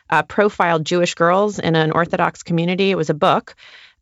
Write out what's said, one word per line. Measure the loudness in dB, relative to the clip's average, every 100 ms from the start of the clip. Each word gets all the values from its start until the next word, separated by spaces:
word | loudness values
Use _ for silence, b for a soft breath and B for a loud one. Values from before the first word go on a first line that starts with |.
| B
uh, | -2
profiled | 0 0 0 2 0 0 -2
Jewish | -2 -2
girls | 0 2 2 0 -2
in | 0 0
an | 2
Orthodox | 0 -2 -2 -2 -4
community. | -4 -2 -2 0 0
It | 0
was | -2
a |
book. | 0 2 0 -2 -18 B B B B